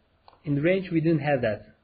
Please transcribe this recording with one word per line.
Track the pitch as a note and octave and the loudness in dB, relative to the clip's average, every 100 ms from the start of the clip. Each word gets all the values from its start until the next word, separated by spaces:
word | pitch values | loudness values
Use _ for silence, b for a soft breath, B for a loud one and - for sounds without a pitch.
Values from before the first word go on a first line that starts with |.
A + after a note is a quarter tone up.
| _ _ _ - | _ _ _ -12
In | - C#3+ | -4 0
the | |
range, | D#3 F#3+ F#3 | 2 0 0
we | E3 | 0
didn't | D#3 D#3+ | 2 2
have | C#3+ C#3 | 0 0
that. | A#2 G#2 - - | 0 -4 -10 -20